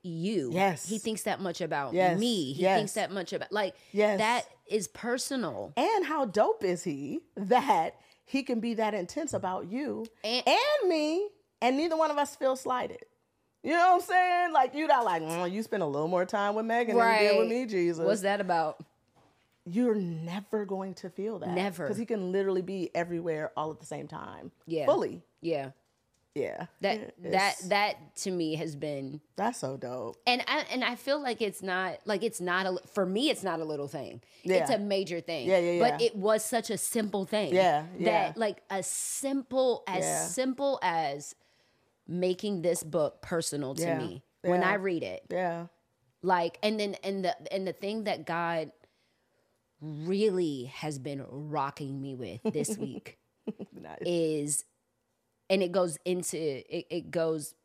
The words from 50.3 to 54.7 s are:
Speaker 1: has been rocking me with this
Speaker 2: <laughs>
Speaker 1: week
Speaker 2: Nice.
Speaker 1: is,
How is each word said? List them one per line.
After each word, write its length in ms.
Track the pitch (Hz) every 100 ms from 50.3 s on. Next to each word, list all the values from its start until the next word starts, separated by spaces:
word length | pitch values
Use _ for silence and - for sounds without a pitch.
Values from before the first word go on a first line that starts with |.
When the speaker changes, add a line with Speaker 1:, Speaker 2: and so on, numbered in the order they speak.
| 185 170 139 123 -
Speaker 1:
has 240 | 156 139
been 260 | 131 139 131
rocking 720 | 135 151 151 139 - 139 139
me 140 | 139 127
with 260 | 107 85
this 340 | 220 151 - 208
Speaker 2:
<laughs> 0 |
Speaker 1:
week 400 | 135 - - - _ _ - - -
Speaker 2:
Nice. 240 | - 78 78 175
Speaker 1:
is, 600 | 170 160 156 147 147 -